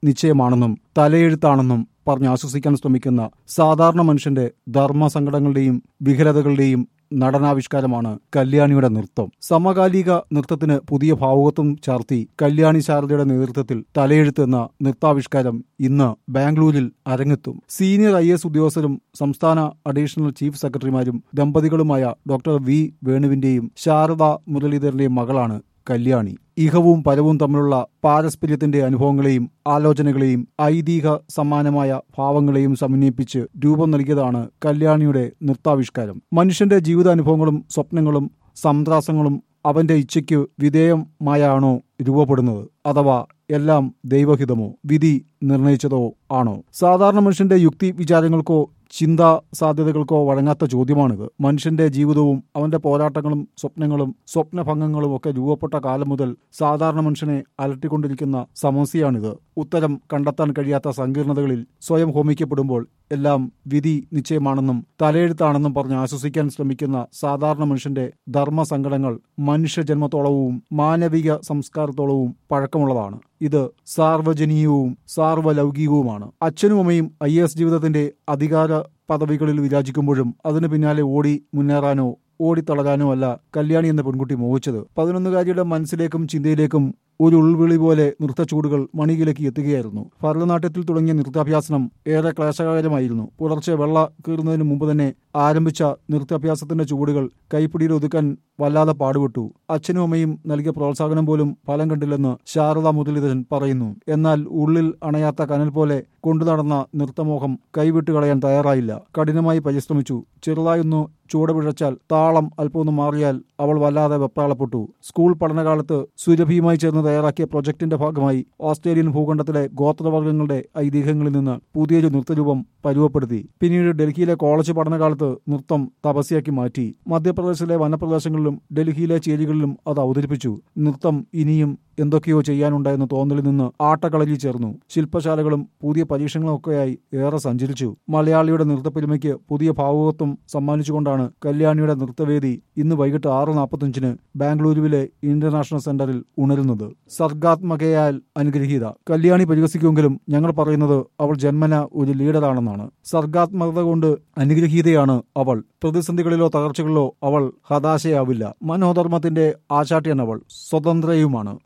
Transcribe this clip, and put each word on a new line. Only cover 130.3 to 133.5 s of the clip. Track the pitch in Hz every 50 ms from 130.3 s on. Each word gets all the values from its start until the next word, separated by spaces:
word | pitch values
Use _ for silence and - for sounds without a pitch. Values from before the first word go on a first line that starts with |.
| 143 135 - 127 107 - - _ _ -
നൃത്തം | 151 151 143 139 - 175 156 143 131 _ -
ഇനിയും | 170 156 147 156 156 151 147 143 - _ _ _ -
എന്തൊക്കെയോ | 151 147 147 156 151 165 160 156
ചെയ്യാനുണ്ടായെന്ന | 143 - 143 139 147 147 147 143 143 139 139 135 135
തോന്നലിൽ | 123 139 135 135 143 143 143 143
നിന്ന് | 143